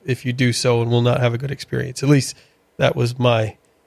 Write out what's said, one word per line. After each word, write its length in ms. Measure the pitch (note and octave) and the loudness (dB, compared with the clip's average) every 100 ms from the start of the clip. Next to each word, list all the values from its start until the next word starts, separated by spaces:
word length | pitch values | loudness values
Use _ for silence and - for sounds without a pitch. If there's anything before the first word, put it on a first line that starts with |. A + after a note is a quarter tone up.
| - | -6
if 200 | B2 B2 | -4 -4
you 80 | |
do 200 | B2 B2+ | 0 0
so 280 | A#2 B2+ A#2+ | 0 0 0
and 80 | A#2 | 2
will 100 | A#2+ | 2
not 180 | A#2+ B2 | 2 2
have 140 | B2 | 0
a 40 | A#2+ | -2
good 140 | C3+ | -6
experience. 500 | C3+ - B2 B2 B2 | -10 -8 -6 -6 -2
At 60 | C3+ | 2
least 260 | D3 - - _ _ _ - | 2 2 -6 _ _ _ -2
that 180 | B2+ - | -2 0
was 220 | A#2+ B2+ | -2 0
my 380 | B2 A#2 A2 - _ _ | 0 2 -2 -8 _ _